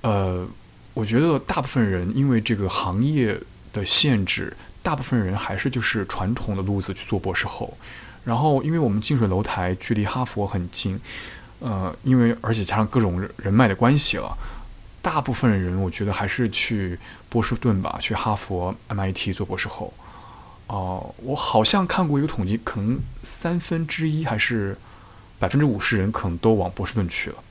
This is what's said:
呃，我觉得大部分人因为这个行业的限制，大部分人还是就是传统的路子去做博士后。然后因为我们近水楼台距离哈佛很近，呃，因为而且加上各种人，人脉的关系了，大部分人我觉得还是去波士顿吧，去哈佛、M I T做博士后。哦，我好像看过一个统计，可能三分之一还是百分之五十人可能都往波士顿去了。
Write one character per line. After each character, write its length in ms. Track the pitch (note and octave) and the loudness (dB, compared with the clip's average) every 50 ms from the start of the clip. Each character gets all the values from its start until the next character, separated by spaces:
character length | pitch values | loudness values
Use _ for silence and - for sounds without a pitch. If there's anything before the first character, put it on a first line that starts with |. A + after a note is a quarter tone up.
呃， 440 | - A2+ G#2 G2+ F#2+ F#2 F#2 F2+ F2+ - - - - - - - - - - | 0 2 2 2 2 0 0 -2 -4 -8 -12 -16 -20 -20 -20 -20 -20 -10 -6
我 120 | - A2 | -4 -2
觉 140 | G2+ A2 B2 | 2 2 4
得 200 | D#3 E3+ D#3 C3 | 4 4 2 2
大 220 | - - - E3+ | 0 -2 -2 -2
部 60 | C3 | -2
分 160 | - - C3 A2+ G2+ | 0 2 2 2 2
人 220 | F#2+ F2+ F2+ F#2 A2+ | 2 0 -2 0 0
因 140 | C3 C#3 | 2 2
为 140 | C#3 B2 A2+ | 4 4 2
这 160 | G#2 - A#2 | 2 2 0
个 100 | G2+ G2+ | 0 0
行 340 | F2+ - - - F2+ F2 G2+ | 0 0 0 -2 0 0 2
业 380 | B2 C#3+ D#3 D3 A#2+ G#2+ F#2+ - - - - - - - | 2 2 2 2 2 2 0 -2 -6 -14 -18 -20 -20 -10
的 140 | - G#2 G2 | -6 -2 4
限 400 | - - - - D3 B2+ G#2 F#2+ | 6 8 8 8 6 4 2 2
制， 300 | - - - - - - - - - - - - | 0 -2 -4 -4 -8 -10 -14 -18 -20 -20 -6 -4
大 100 | F3+ D#3 | -2 -2
部 80 | C#3 | -2
分 160 | C3 - C3 | -2 0 0
人 180 | A#2+ G2+ F#2 F#2+ | 0 2 0 -2
还 220 | G2 - - G#2 | -2 -4 -4 -4
是 120 | G#2+ - C#3 | -2 -2 -2
就 100 | B2+ B2 | -2 0
是 260 | G#2+ - - A2 F#2+ | -2 0 0 -2 -2
传 280 | - - - F#2+ G2 A#2 | -2 -4 -2 -2 -2 -2
统 220 | C3 - - G2+ | -2 -2 -2 -2
的 40 | F#2+ | -2
路 200 | F#2+ G2 G2+ G2 | 0 0 0 0
子 120 | F#2 - F#2+ | -2 -4 -6
去 120 | - - | -8 -4
做 120 | - G#2+ | -2 -4
博 160 | F#2+ F2+ F#2+ F2 | -2 -2 -2 -2
士 140 | - - | -2 -4
后。 280 | - - - - - - - - - - - - - - - - | -4 -6 -8 -10 -10 -10 -16 -18 -18 -16 -16 -18 -18 -20 -10 -4
然 120 | - A#2 | -2 0
后 240 | B2 D3 D#3 C#3+ C3+ - | 2 4 4 4 2 2
因 80 | D3+ E3 | 2 0
为 40 | |
我 120 | E3+ D3+ A2+ | 2 2 2
们 100 | G2+ G#2+ | 2 2
近 180 | G#2+ - D3+ | 2 2 2
水 100 | B2+ A#2 G2 | 4 4 2
楼 120 | F#2 F#2+ | 2 0
台 320 | G#2 - - G2+ F2+ F2+ F#2 | 0 -2 -2 -2 -2 -2 -2
距 180 | F#2 - - A#2+ | -4 -2 -2 0
离 120 | G#2+ G#2 | 0 0
哈 180 | G2 - B2+ B2+ | 0 -2 -2 -4
佛 220 | - - - G2+ | -4 -2 -4 -4
很 240 | F#2+ - F#2+ F2 F2 | -2 -2 -4 -4 -4
近， 300 | - - - G2+ F#2+ G2 - - - - - - - - - - - - | -4 -2 -2 -2 -4 -4 -8 -12 -14 -12 -12 -14 -14 -16 -18 -20 -16 -10
呃， 360 | - B2+ G#2+ F#2+ F#2 F2+ - - - | -6 -4 -4 -2 -4 -4 -6 -4 2
因 160 | C3 C3 B2+ | 4 6 6
为 160 | A#2+ A#2 A#2 - | 6 4 2 0
而 120 | - A2 A2+ | -2 -2 0
且 100 | A2 G2 | 0 0
加 120 | - - | 0 2
上 100 | G#2+ G#2+ | 0 0
各 140 | G#2+ - C3 | 2 2 2
种 200 | A2 F#2+ F2 F2+ | 2 2 2 0
人， 100 | G2 - - | -4 -6 -8
人 140 | - - G2+ G2 | -6 -2 4 6
脉 140 | A#2 B2+ | 6 6
的 80 | G#2+ F#2+ | 6 4
关 220 | - A#2 B2 C#3+ | 4 4 4 6
系 200 | D3 - - - | 6 6 4 4
了， 200 | F#2 - - - - - - - - - - - - - - - - | 2 -4 -6 -6 -8 -8 -10 -10 -12 -14 -16 -18 -18 -18 -20 -18 -6
大 200 | - F3+ D#3 D3 | -6 -2 -2 0
部 100 | C3 - | 0 0
分 180 | B2 - - A#2+ | -2 2 4 4
人 320 | G#2 F#2+ F#2 F2+ F2+ F#2+ | 4 4 2 0 0 0
我 80 | G2 F#2 | 0 -2
觉 140 | - - G#2 | -2 -2 -2
得 80 | G#2 | -2
还 160 | F#2+ - G#2 | -2 -2 -2
是 220 | F#2+ - - B2 A2 | -2 0 0 0 2
去 480 | - - - - A#2 G#2 G2 F#2 F2 - - - - - - - | 2 0 0 2 0 -2 -2 -2 -4 -6 -10 -16 -18 -20 -16 0
波 120 | - A#2 | 0 0
士 140 | A2+ - - | 2 2 -2
顿 260 | - - B2 G#2 F#2 | 0 2 2 2 2
吧， 160 | F2+ - - - | 0 -2 -4 -4
去 120 | - - A2 | -4 -2 -2
哈 220 | F#2 - A2 G#2+ | -2 0 0 -2
佛、 400 | F#2+ - - G2 F2 F2+ F2+ - - - | -2 -2 -4 -4 -2 -2 -4 -4 -6 -8
M 120 | - A2+ G2+ | -6 -4 -2
I 120 | G2 F#2+ | -2 -2
T 200 | F#2 - - G2 | -2 -2 -2 -4
做 140 | F#2 - G#2 | -2 -4 -4
博 120 | - - | -4 -4
士 100 | F#2 - | -4 -4
后。 260 | G#2 - - - - - - - - - - - - - - - - - - - | -6 -6 -10 -10 -12 -12 -16 -20 -20 -20 -20 -20 -20 -20 -20 -20 -20 -20 -20 -12
哦， 460 | - - G2 F#2 F#2 F#2 F#2 - - - | -8 -6 -4 -4 -4 -4 -6 -6 -10 -12
我 180 | - - - C3 | -10 -6 -6 -4
好 280 | C#3+ - - - - - | -4 -2 2 2 6 6
像 220 | - - G3+ F#3 | 6 6 6 2
看 220 | F3 - F#3+ F3+ | 2 0 0 2
过 100 | D3+ C#3+ | 2 2
一 40 | C#3 | 2
个 60 | C#3+ | 0
统 200 | D3+ - - F#2+ | 0 -2 -2 0
计， 100 | F#2 G#2 A2+ - | 0 -2 -2 -2
可 180 | - - A#2+ | -6 -4 -2
能 180 | G2+ G#2+ B2+ C#3 C3 - - - | -2 0 -2 -2 -4 -8 -10 -10
三 380 | - - - - - E3+ F3 F3 | -6 -6 -6 -4 -2 0 0 0
分 260 | E3+ - E3+ E3 E3 | -2 -2 -2 -2 -2
之 240 | D3 - - D#3+ D#3 | -4 -4 -2 0 0
一 160 | D3+ D#3 D#3+ | 0 0 -2
还 100 | - - | -2 0
是 400 | G#2+ - - B2 A2+ G2+ G2 F#2+ - - - - - - - - - - - - | 0 0 0 0 0 -2 -2 -4 -8 -14 -20 -20 -20 -20 -20 -20 -20 -20 -20 -6
百 100 | - - | -4 -2
分 120 | F2+ - C#3 | 0 2 4
之 60 | D3+ | 4
五 140 | C#3+ A2 G2 | 4 2 0
十 160 | - - A#2+ | 0 0 2
人 160 | G#2 F#2+ G2+ | 2 2 2
可 160 | A2+ - - | 0 -2 -2
能 80 | F#2+ E2+ F2 | -4 -4 2
都 140 | - A2+ A2+ | 4 4 4
往 180 | G#2 F2+ F#2 | 4 2 -2
波 120 | F#2 - F#2+ | -2 -4 -6
士 120 | - - | -2 0
顿 120 | A2 F#2+ | 0 0
去 220 | E2+ - - - - | 0 -2 -4 -4 -6
了。 60 | - - - - | -10 -12 -16 -20